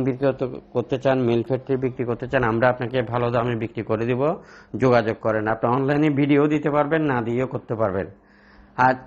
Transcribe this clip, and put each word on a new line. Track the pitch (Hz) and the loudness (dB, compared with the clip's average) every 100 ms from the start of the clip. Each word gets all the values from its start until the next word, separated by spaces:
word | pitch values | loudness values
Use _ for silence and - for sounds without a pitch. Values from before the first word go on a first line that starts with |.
| 131 | 0
বিক্রি | 127 139 | 0 -2
করতে, | 135 127 131 - | 0 -4 -8 -6
করতে | 123 120 131 | -6 -4 -2
চান, | 135 131 120 | 0 2 2
মিল | 120 113 | 0 0
ফ্যাক্টরি | 131 127 131 | -4 -2 -2
বিক্রি | 131 123 120 | -2 -4 -4
করতে | 117 127 | -4 -2
চান, | 135 120 | 0 0
আমরা | 113 127 | 2 2
আপনাকে | 123 120 127 113 | 2 -2 -2 -2
ভালো | 120 120 | -2 0
দামে | 120 120 117 | 0 0 -2
বিক্রি | 110 - 104 | -4 -6 -4
করে | 110 117 | -2 0
দিব, | 123 143 190 - - - 107 | 0 0 -2 -10 -20 -14 0
যোগাযোগ | 131 120 110 107 | 4 4 2 -2
করেন। | 113 107 107 | -2 0 0
আপনি | 113 117 | 0 0
অনলাইনে | 127 135 147 156 139 | 0 2 2 2 2
ভিডিও | 143 143 147 | 2 4 4
দিতে | 151 151 147 | 0 0 0
পারবেন, | 143 160 151 | 0 0 0
না | 123 113 | 0 -2
দিয়েও | 120 131 | -2 -2
করতে | 127 - 113 | -6 -6 -2
পারবেন। | 110 95 95 - _ _ _ - - - | 0 -2 -4 -10 _ _ _ -20 -10 2
আর, | 127 131 | 2 2